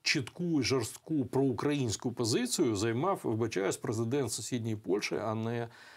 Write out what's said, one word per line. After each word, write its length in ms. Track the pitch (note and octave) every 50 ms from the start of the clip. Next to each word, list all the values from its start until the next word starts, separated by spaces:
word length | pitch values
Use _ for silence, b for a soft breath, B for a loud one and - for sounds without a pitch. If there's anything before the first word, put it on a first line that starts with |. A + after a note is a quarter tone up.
чітку 580 | - - - D#3 B2 - - - F3+ F3 E3 D3
і 40 | A#2+
жорстку 600 | G2+ B2+ C3+ A2 - - - - - D#3+ D3 B2
проукраїнську 840 | G#2+ - C3 C#3 C3+ A#2+ - - C#3+ D3 C#3+ C3 A2+ G2+ - - B2+
позицію 640 | G#2+ - B2 G#2+ B2+ G#3 B3 B3 - - E3 B2 A2
займав, 440 | F#2+ G#2 A#2 A2+ A#2+ D3+ F#3+ F#3+ - -
вибачаюсь, 540 | - A2+ A2 A#2 A2+ - - - F#3 D#3 -
президент 540 | - - A2 A2+ A#2 A2+ B2+ D3 C3+ G#2+
сусідньої 440 | - - A2+ - C3+ A#2+ A2 A#2 A2
Польщі, 400 | G#2 - - F3+ G#3 - - -
а 200 | - G#2 A2+ A2
не, 320 | A2 A2 A2+ A#2 A#2 A#2 A2+ B B B B B